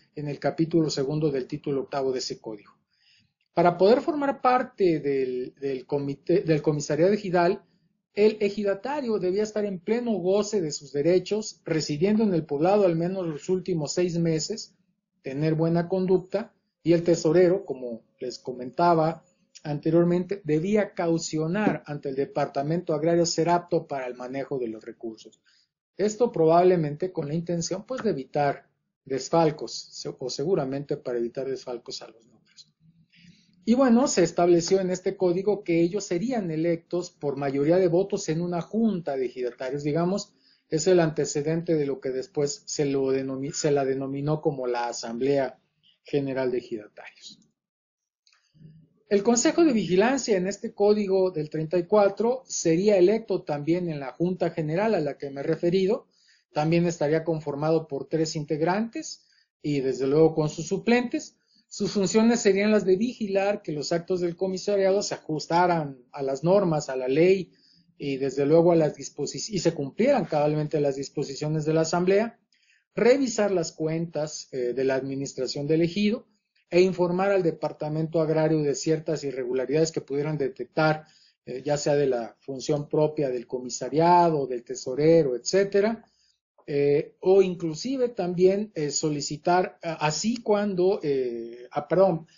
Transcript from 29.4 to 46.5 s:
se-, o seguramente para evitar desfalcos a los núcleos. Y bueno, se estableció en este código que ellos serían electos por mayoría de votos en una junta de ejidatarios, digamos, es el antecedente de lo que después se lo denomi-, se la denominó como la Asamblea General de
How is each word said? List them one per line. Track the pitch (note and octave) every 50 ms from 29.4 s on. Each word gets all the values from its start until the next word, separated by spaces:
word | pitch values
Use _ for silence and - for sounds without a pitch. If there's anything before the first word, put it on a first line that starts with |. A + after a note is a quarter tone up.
| E3+ D#3 D3 - B2 A2+
se-, | - - - - - - - D3 B2+ -
o | C3+ B2
seguramente | - - C#3 F3 G3 E3 C#3 C3 C3+ C#3 C#3+ - D3+ C#3+
para | - C3 B2 A#2+
evitar | A#2 A#2 - C#3 C3 C3+
desfalcos | C3 B2 - C3 B2 A#2 - - B2+ -
a | A#2 A2+
los | - A2+ A2+
núcleos. | _ A#2 _ _ _ _ - - _ _ _ _ _ _ _ _ _ _ _ - - _ _ _ _ _ _ _
Y | A3 A#3
bueno, | B3+ C#4 B3+ A3+ A#3 C#4 C#4+
se | - G#3 F3
estableció | E3 - - F3 F3 F3 E3+ E3 - F#3+ F#3+
en | F#3+ F3+
este | F#3 F#3 - G3 F#3+
código | - F#3+ F3+ F3 F#3 G3 G#3 G3+ G3 -
que | - E3+ E3
ellos | E3+ F3 F#3 G3+ G3
serían | - F3+ E3+ G#3 C4 C4 A3+ F#3+ E3+
electos | D#3 D#3 D#3+ E3+ E3+ E3 - _ - F3+ F3 -
por | - _ - C#3+ C3
mayoría | C#3 C#3+ C#3 C3+ C#3 C#3+ D3+ F3 F#3
de | F#3+ F3
votos | D#3+ F3 G3 G3 - F#3 - -
en | D#3 E3
una | F3 F3 F3 E3+
junta | E3 - - A3 A3+ A3 G3 F3 E3 D3 C#3
de | C3+ B2+ A#2
ejidatarios, | - B2+ B2 A#2+ - - C3+ C3 C#3 C#3+ C#3+
digamos, | D3+ C#3+ E3 F3 F3+ G3 G3+ - - _ _ _ _ _ _ _ _
es | - D#3 D3+ F#3+
el | F#3 F3
antecedente | E3 D#3 D#3 - C#3+ C#3+ - D3+ C#3+ D#3 D#3+ E3+ E3 F3 E3
de | D3+ C#3+
lo | C#3 C3+ C3
que | - C3+
después | B2+ C3 B2+ - _ D3+ C#3+ C#3+ - - _
se | - - - D3+
lo | C#3 C#3 C3+ C3+ C3+ C3+
denomi-, | C3+ C3+ C3+ C3+ C3 C3+ C#3+ -
se | - - D#3
la | C#3+ C#3+ C3+
denominó | C3+ C3+ C3+ C3+ C3+ C#3 C#3 C#3 D3 D#3 D3+
como | - D#3+ C#3 C3 B2+
la | B2 A#2+ A#2+ A#2+ A#2+
Asamblea | A#2+ - - A#2 A#2 A#2+ C3 C#3 C#3+ C#3 C3 A#2+ - _ _ _ _ _ _ _ _ _ _
General | - - C#3+ C#3 C3+ C3 C3 C3
de | B2+